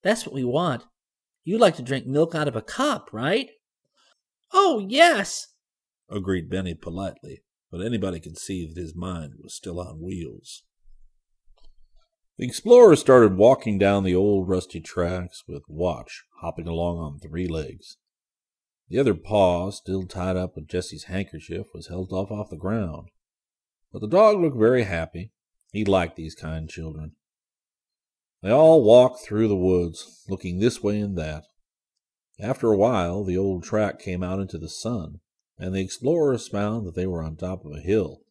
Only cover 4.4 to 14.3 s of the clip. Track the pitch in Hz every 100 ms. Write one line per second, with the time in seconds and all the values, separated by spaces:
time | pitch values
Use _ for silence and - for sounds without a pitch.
4.4 | _ 370 392 247 190 262 349 254 196 -
5.4 | - _ _ _ _ _ _ 104 95 92
6.4 | 82 95 92 82 - 87 95 - 73 -
7.4 | _ _ _ 87 104 117 95 85 78 78
8.4 | - 95 80 85 82 82 87 87 76 76
9.4 | - - 98 87 90 78 87 95 78 52
10.4 | - - _ _ - - - _ _ _
11.4 | _ _ - _ - _ _ _ _ _
12.4 | 123 - 208 247 233 151 - 127 110 95
13.4 | 110 131 120 98 98 101 95 90 101